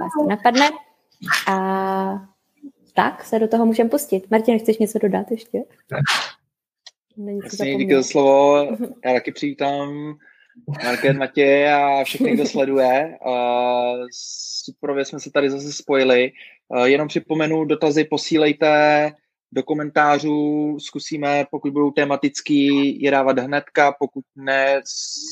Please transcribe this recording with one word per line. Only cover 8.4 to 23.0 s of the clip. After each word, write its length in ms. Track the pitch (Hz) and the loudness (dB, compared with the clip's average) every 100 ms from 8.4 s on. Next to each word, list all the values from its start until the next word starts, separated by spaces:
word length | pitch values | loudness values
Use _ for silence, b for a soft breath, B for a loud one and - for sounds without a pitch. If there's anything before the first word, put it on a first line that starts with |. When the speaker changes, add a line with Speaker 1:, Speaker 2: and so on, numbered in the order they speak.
| 143 147 | 6 4
Speaker 1:
<laughs> 480 | 143 113 240 - | 2 -4 -8 -6
Speaker 2:
Já 80 | 131 | -2
taky 200 | 127 - | 0 -2
přivítám 840 | - 147 135 143 143 143 147 151 147 b b b b - 139 | -6 -8 -4 -4 -4 -6 -10 -12 -14 b b b b -14 -8
Market, 320 | 120 123 139 139 | -6 -2 0 0
Matěje 580 | 135 - 139 139 143 | -2 2 4 4 4
a 300 | 147 143 139 | 2 2 0
všechny, 280 | 131 - 247 | -2 -2 0
kdo 140 | 117 143 | 0 0
sleduje. 720 | - 135 135 127 131 160 160 - | -2 0 2 2 2 0 -6 -4
A 520 | 123 123 123 123 123 123 123 123 - - - - - | -2 0 0 0 0 -2 -4 -10 -14 -16 -14 -12 -12
superově 400 | - - 147 139 | -12 -10 -6 -4
jsme 160 | 135 151 | -6 -8
se 100 | 139 | -6
tady 200 | 143 143 | -2 0
zase 220 | 139 147 | -2 -8
spojili. 600 | 143 - 139 131 123 127 B B B _ | -12 -2 2 4 4 2 B B B _
A 160 | 127 123 | 0 2
jenom 220 | 143 151 | 2 0
připomenu, 560 | - - 156 156 160 | -4 -4 -2 0 0
dotazy 400 | 156 151 156 147 | 0 0 2 2
posílejte 1080 | 156 147 - 160 151 147 156 151 151 151 151 151 _ _ _ | 0 -2 0 2 2 2 4 4 6 4 2 -4 _ _ _
do 100 | - | -6
komentářů, 1120 | - 151 147 151 147 143 151 151 147 151 151 147 | -4 -4 -2 2 4 2 0 0 0 -2 -4 -6
zkusíme, 640 | - 147 - 156 143 143 139 | -10 -12 -10 -6 -2 0 -2
pokud 220 | 151 147 | -6 -4
budou 180 | 143 147 | 0 0
tematický, 1120 | 143 143 139 143 - - 147 139 143 139 - | 0 0 0 -2 -4 0 2 2 2 0 0